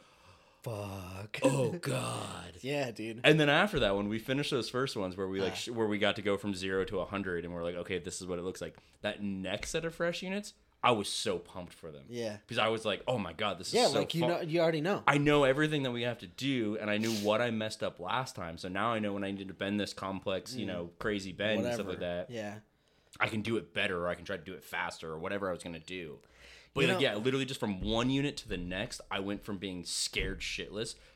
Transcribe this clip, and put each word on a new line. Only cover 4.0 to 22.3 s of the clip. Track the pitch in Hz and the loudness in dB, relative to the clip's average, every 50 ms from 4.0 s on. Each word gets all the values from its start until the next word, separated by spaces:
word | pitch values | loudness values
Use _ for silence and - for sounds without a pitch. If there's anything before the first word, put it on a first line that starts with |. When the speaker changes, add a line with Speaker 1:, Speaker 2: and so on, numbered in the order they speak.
| 101 104 | 2 0
Speaker 2:
we | 107 110 | 0 -2
finished | - - 131 143 143 - | -2 0 0 0 0 0
those | 147 123 107 - | 0 0 0 0
first | - 123 135 135 - | 0 -2 -2 0 -2
ones | 113 95 92 90 | -2 -2 -4 -2
where | 98 95 95 | -4 -4 -2
we, | 95 95 | 0 0
like, | 95 92 92 | 0 0 0
Speaker 1:
Ah. | |
Speaker 2:
sh-, | - - 113 | -4 -6 -4
where | 120 113 110 | 0 0 2
we | 104 107 101 | 2 2 4
got | 104 101 95 | 4 2 2
to | 107 98 | 2 2
go | 101 101 | 2 0
from | 98 - 104 98 | 2 2 -2 -2
zero | 90 95 95 95 95 92 | -2 -2 0 0 0 0
to | 90 104 92 | 0 0 -2
a | 87 | -2
hundred, | - 104 98 98 95 87 85 85 | -2 -2 -4 -2 -2 -2 -2 -4
and | 85 87 | -4 -6
we're | 85 85 | -4 -4
like, | 87 87 | -4 -4
"Okay, | 87 87 - 95 87 | -4 -4 -4 -4 -4
this | 85 92 - - | -4 -4 -8 -8
is | 92 | -6
what | 90 90 87 | -4 -4 -4
it | 87 | -4
looks | 92 90 - | -6 -6 -6
like." | 87 80 78 - - - _ - | -8 -10 -10 -14 -20 -20 _ -6
That | - 104 - - 104 | -4 -4 -4 -2 -4
next | 101 98 95 92 92 101 110 - - | -4 -4 -4 -4 -4 -4 -4 -6 -4
set | - 160 165 | -4 -2 -4
of | 165 160 | -4 -4
fresh | - 170 170 170 - 185 | -2 -2 -2 -2 -2 -6
units, | 185 190 208 202 - - _ _ _ _ - - | -6 -6 -6 -6 -10 -16 _ _ _ _ 2 4
I | 120 120 | 4 4
was | 104 101 - | 4 2 -2
so | - - - 110 92 85 | -2 -2 0 0 0 0
pumped | - - - 95 87 82 - | -2 -8 -12 -12 -12 -12 -14
for | - - 80 | -16 -16 -14
them. | 73 71 67 - | -14 -14 -14 -10
Speaker 1:
Yeah. | 120 120 117 107 104 104 _ | -8 -6 -4 -4 -6 -8 _
Speaker 2:
Because | - 120 117 | -4 0 2
I | 110 110 | 2 4
was | 113 110 110 | 2 2 0
like, | 107 95 87 - - | 0 -2 0 0 0
"Oh | 127 | 0
my | 117 95 85 80 | 0 0 -4 -4
God, | - 107 104 92 85 | -2 -2 -2 -2 -2
this | 90 - | -6 0
is | 160 | 2
Speaker 1:
Yeah, | 226 247 | 4 4
Speaker 2:
so | 180 135 107 | 6 4 4
Speaker 1:
like, | 95 - - | 2 2 0
you | 165 165 | 2 2
Speaker 2:
fu-" | 165 | 2
Speaker 1:
know, | 170 - 175 | 2 0 -2
you | 156 156 175 | 0 2 4
already | 165 170 160 151 147 | 4 4 4 2 2
know. | 185 202 131 - | 2 0 2 4
Speaker 2:
I | - 143 147 | 6 6 6
know | 143 147 147 147 139 | 8 8 8 8 8
everything | 131 135 147 156 156 156 147 135 | 8 8 6 4 4 2 2 0
that | 127 120 | 0 0
we | 120 117 | 0 0
have | 123 117 - | -2 -2 -4
to | 104 | -8
do, | 87 87 - 131 139 135 123 110 104 107 - | -14 -10 -4 -2 0 2 2 2 0 0 -2
and | 107 107 | 0 0
I | 104 107 | 2 2
knew | 110 113 113 104 101 | 2 2 2 2 4
what | 104 107 110 | 4 4 4
I | 120 120 | 4 2
messed | 113 110 107 110 - - 110 | 0 -2 -2 -4 -4 -2 -4
up | 92 - - | -4 -4 -4
last | 85 90 107 127 131 - - | -4 -2 -2 -2 -2 -4 -6
time, | - 90 82 85 87 | -8 -6 -6 -8 -6
so | - 92 | -6 -4
now | 92 98 107 120 117 | -2 0 2 2 2
I | 110 | 2
know | 104 101 98 | 0 0 -2
when | 101 101 | -2 -2
I | 98 | -2
need | 98 98 98 98 | -4 -4 -6 -8
to | 90 | -6
bend | - 101 98 104 104 | -2 0 2 2 2
this | 98 - - | 0 0 -4
complex, | - 95 95 98 92 - 101 95 92 - - 127 | -6 -4 -4 -4 -2 -2 0 -2 -2 -2 -4 -6
you | 127 101 | -6 -4
Speaker 1:
Mm. | 95 | -4
Speaker 2:
know, | 90 87 87 85 - - | -4 -4 -6 -8 -8 -4
crazy | - 110 104 101 92 95 87 | -2 0 0 0 -2 -4 -4
bend | 90 101 107 107 101 98 | -2 0 2 2 2 2
and | 120 120 | 0 0
stuff | 110 92 | -2 -2
Speaker 1:
Whatever. | 95 | -4
Speaker 2:
like | 90 80 90 87 87 87 92 | -4 -4 -4 -4 -2 -4 -6
that. | - | -6